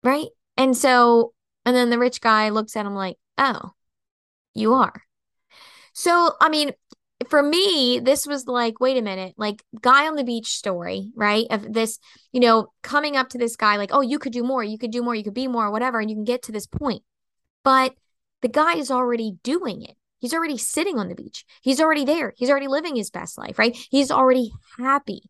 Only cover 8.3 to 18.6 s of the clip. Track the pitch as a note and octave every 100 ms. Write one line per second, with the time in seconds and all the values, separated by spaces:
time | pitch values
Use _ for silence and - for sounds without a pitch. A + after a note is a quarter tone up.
8.3 | C#4+ A#3+ B3 A#3 A3+ B3+ C4 G#3+ F#3+ F#3
9.3 | - G#3+ G#3 _ A3 B3 C#4 D4+ D4+ B3
10.3 | A#3 A3 - G#3 F3+ F3 F#3+ G3 A#3+ G#3
11.3 | G#3 A#3 G#3+ G#3+ A3 A3+ - _ - _
12.3 | B3+ A#3+ A3+ - _ - C#4+ D4+ C#4+ C4
13.3 | A#3+ A#3 A#3 G#3+ G#3 G3+ C#4 B3 D4 C#4
14.3 | A#3+ A#3+ C4 G#3+ A3 A#3+ A#3+ A#3+ A3+ G#3
15.3 | G#3 C4 A#3+ G#3 G#3+ B3+ A#3 G#3+ G#3+ G#3+
16.3 | B3 - G#3+ - - C#4+ G3+ _ _ _
17.3 | _ _ _ - C4 C4 - _ _ _
18.3 | _ A#3+ D4